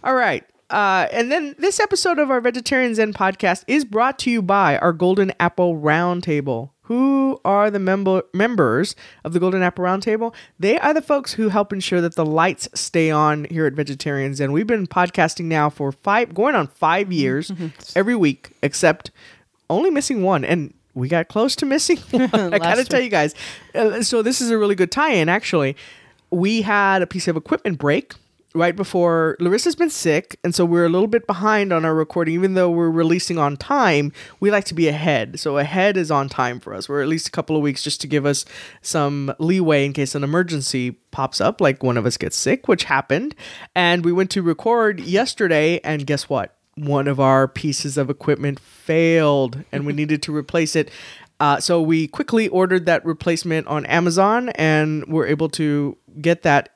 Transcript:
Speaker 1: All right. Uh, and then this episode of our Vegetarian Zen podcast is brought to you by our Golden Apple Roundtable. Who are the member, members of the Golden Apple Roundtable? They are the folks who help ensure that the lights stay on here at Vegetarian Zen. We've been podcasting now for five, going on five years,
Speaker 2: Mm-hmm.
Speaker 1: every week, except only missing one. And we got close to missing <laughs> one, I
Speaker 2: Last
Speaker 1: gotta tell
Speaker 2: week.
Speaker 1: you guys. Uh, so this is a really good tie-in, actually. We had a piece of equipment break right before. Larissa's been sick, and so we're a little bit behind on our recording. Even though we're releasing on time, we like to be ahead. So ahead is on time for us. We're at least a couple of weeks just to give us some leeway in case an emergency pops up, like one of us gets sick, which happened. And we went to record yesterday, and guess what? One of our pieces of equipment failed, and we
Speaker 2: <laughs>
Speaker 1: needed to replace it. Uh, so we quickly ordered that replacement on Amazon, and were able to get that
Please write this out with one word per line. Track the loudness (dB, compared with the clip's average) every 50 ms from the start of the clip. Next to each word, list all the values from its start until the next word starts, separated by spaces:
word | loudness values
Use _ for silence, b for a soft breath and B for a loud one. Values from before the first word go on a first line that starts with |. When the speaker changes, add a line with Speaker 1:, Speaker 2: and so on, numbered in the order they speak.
| -2
Speaker 1:
All | 0 0
right. | 2 2 0 -2 -4 -6 _ _ _ _ _
Uh, | -2 0 2 2 2 2 0 0
and | 0 -2 0 0
then | 0 -2 -2 -6 -6 -2
this | -2 -2 0 0
episode | 0 0 0 0 0 0 2
of | 2 2 2
our | 2 0
Vegetarian | 0 0 -2 -2 -4 -2 0 0 0 0 2
Zen | 0 0 0 0
podcast | 0 0 0 0 0 0 0 0 -2 -2
is | 0 0 0 0
brought | 0 0 0 0 0 0 -2
to | -2 -2
you | 0 0
by | 0 2 2 2 4 2 2 2
our | 2 0 0
Golden | 2 2 2 2 2 0 0 0 _
Apple | -2 -2 0 0 0 0 0
Roundtable. | 0 0 2 2 2 2 0 -2 -2 -2 -2 -2 -2 -2 -2 -4 -4 -6 -10 _ _ _
Who | -4 -2 0 2 2 2 2 0 0 -2 -2 _
are | 0 2 4 2 2
the | 0 0
member, | 0 0 0 0 2 0 0 0 -2 _
members | -2 0 0 0 2 2 2 2 2 0 0 -2 -6 B B B B B B
of | -4 2
the | 2
Golden | 4 4 4 2 0
Apple | 0 0 0 -2
Roundtable? | -2 -2 -2 0 -2 0 0 -2 -4 -6 B B B B B
They | 0 0 2
are | 2 2 2 2
the | 2
folks | 0 0 -2 -2 -2 -6 -4
who | -2 -2 0
help | 2 0 -2 -2 -4
ensure | -8 -4 -2 0 0
that | 0 0 -2
the | -2 -2
lights | 0 2 2 2 0 0 -4 -10 -10 -8
stay | -10 -10 -2 0 0 2 2
on | 2 2 2 2 0 -2 -4
here | -6 -4 0 0
at | 0 0
Vegetarian | -2 -4 -4 -6 -6 -6 -4 -4 -2 -4 -4 -4
Zen. | -4 -4 -2
We've | 0 -2 0
been | 0 -2 -2 -2
podcasting | -4 0 0 0 0 2 0 0 0 0 -4 -6
now | -2 0 0 0 0
for | -2 -2 -6 -6
five, | -6 _ _ 0 0 0 0 -2 -2
going | -2 0 0 2
on | 0 -2
five | -2 _ _ 0 0 2 0 0 -2
years, | -2 0 0 0 0 -2 -4 -6
Speaker 2:
Mm-hmm. | -10 -10 -10 -10 -12 -14 -20 -2 0
Speaker 1:
every | 0 2 2 2
week, | 2 2 2 2 -2 -10 -20 _ _
except | -4 -4 -2 2 2 2 2 2 -4 -20 B B B B B B B B _ _ _
only | _ -2 0 2 2
missing | 0 0 -2 -2 -2 0
one. | 0 2 2 0 0
And | 0 -2 -2 -2 -6 -12 _ _ _ _
we | -6 -4 0
got | 0 0 -2
close | _ -2 0 0 0 0
to | -2 -2
missing | 0 0 0 2 0 0
<laughs> | -2 -2 -4
one, | 0 0 0 2
I | 2 0 0 2
Speaker 2:
Last | 0 0
Speaker 1:
gotta | 2 2 2 2 0
tell | 0 0 0
Speaker 2:
week. | 0
Speaker 1:
you | 2
guys. | 2 2 0 0 -2 B B B B B B B B
Uh, | 0 0 0 0 0 -2
so | 0 0 0
this | 2 0 0 0
is | 0 0
a | 2
really | 2 2 0 2
good | 2 0 0
tie-in, | 2 0 0 2 2 2 2
actually. | 2 0 0 -2 -2 0 0 0 0 -4 B B B B B B B B B B _
We | -2 0 0 2 2 0
had | 0 0 2 2 4 4 4 2
a | 0
piece | -2 -4 -6 -2
of | -2 -2
equipment | -4 -2 -2 -4 -2 _ -4 -4 -2
break | 0 2 2 0 0 _ -20 -20 _ _ _ _ _ _ _
right | 0 0 0 0
before. | -2 -6 -2 0 0 2 2 2 2 2 0 -2 0
Larissa's | 0 0 0 2 0 -2 0
been | 0 -2 -2
sick, | -2 -2 0 0 0 0 0 _ -20 _
and | _ -4 0
so | 2 2
we're | 2 4 4 4
a | 4
little | 4 2 2 2
bit | 0 -2 0
behind | -2 -4 0 0 2 2 2 2 0 0
on | 0 0
our | 2 0
recording. | 0 0 0 -2 -2 -2 0 0
Even | 0 0 0 2
though | 2 2 2
we're | 2 2 2 2
releasing | 2 2 2 2 2 0 -2 -4 -2
on | -2 0 -2 -2
time, | -4 -4 -2 0 2 4 4 4 2 2 0 B B B B B B
we | 0 2
like | 2 2 -2
to | -2 -2
be | 0 0
ahead. | 0 0 0 0 0 0 0 -2 -4 -8 -8
So | -6 -2 -2
ahead | -2 -2 -2 0 0 0 2 2
is | 0 -2 0
on | 0 -2 -2 -2
time | -2 -2 -2 -2 -4 -8
for | -12 -12 -12
us. | -12 -8
We're | -4 -4 -2
at | 0 0
least | -2 -4 -4
a | -6
couple | -6 -6 -4 -2 -2
of | 0
weeks | 0 -2 -2 -4 -6
just | -6 -6 -8
to | -6
give | -2 -2 0 0
us | 0 -2 -2 -4 B B B B B B B
some | B -4 -2 -2 -2 0 -2 -4 -4 -6 -6 _
leeway | 0 0 0 2 2 2 2 2 2
in | 0
case | -2 -4 -4 -4 -4
an | -4 -4
emergency | 0 0 0 0 0 -2 -6 -4 -4 -4 -4 -4 -4 -8 _ _ _
pops | -6 -4 -4 -4 -2 0
up, | 0 0 0 2
like | 0 0 0 0 -2
one | 0 0
of | 0 0
us | -2 -2
gets | -2 -6 -6 -4
sick, | -4 0 0 -2 -2 2 0
which | 0 0 2
happened. | 0 0 0 2 _ -2 -2 -2 -6 -10 B B B B B B B _
And | 0 2 2 2 2 2
we | 0 0
went | 0 0 -2
to | -2 -2
record | 0 0 -2 0 0 0 0 2 2 0 -2 -4
yesterday, | -6 -2 0 0 0 0 -2 -2 0 2 2 2 2 2 0 0 -4
and | -4 -6 -6 -2
guess | -2 -4 -4 -2 -4
what? | -4 -4 -4 -6 _ _ _ _ _
One | -10 -4 0 0 0 0 0
of | 0 2
our | 4 6 6 6 4 2
pieces | -2 -6 -4 -4 -4 -4 -6 -4 -2
of | -2 -2 -2
equipment | -4 -4 -2 -2 -2 0 -2 -6 -6 -6
failed, | _ -20 -20 -18 -4 0 2 4 4 4 4 4 4 4 4 4 2 0 -4 -8 -12 _
and | -8 -6 -4
we | -4 -4
Speaker 2:
<laughs> | -4
Speaker 1:
needed | -2 -2 -2 -2 -2
to | -4 -6
replace | -6 -6 -2 0 0 0 0 0
it. | -2 -2 -2 B B B B B B B B B _
Uh, | 2 2 2 2
so | 0 0 2 2
we | 2 2 2 0 0
quickly | -2 -4 -8 -4 0 0 0 0
ordered | 2 2 2 2 2 2 0 2
that | 2 0 0 0
replacement | -4 -6 -2 -2 -2 -2 -2 -2 -4 -4 -4 -4
on | -4 -6 -6 -2
Amazon, | 0 0 2 2 2 2 2 2 4 2 0 -2 -4 -4
and | 0 2 2 4 2 2 0 -2 -4 -4
were | -2 -2 0 0
able | 0 0 0 -2 -4
to | -2 -2 -2 0 0 0 -2 -4 -6 _ _ _ -18 -4
get | 0 0 0 0 2
that | 2 2 2 2 -2 _